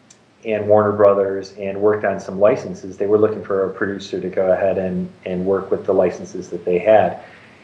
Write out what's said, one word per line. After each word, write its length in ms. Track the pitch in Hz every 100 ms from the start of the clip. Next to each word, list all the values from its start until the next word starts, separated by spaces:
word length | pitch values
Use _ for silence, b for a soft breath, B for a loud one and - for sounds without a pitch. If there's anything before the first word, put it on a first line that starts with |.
| _ _ _ _
and 220 | 113 107 101
Warner 240 | 107 104
Brothers 600 | 101 101 101 98 98 95 -
and 220 | 98 98
worked 240 | 104 104
on 140 | 107 92
some 220 | - 95
licenses, 560 | 104 143 101 90 98 92
they 100 | 101
were 120 | 107
looking 260 | 107 107
for 260 | 90 98 95
a 40 |
producer 460 | - 98 98 - 95
to 80 | 90
go 240 | 92 92
ahead 260 | 90 98 92
and, 340 | 92 92 90 - 95
and 180 | 90
work 260 | 92 95 95
with 140 | 104
the 80 | -
licenses 560 | 95 90 - 92 95 87
that 140 | 87
they 140 | - 90
had. 420 | 107 107 87 - B B B B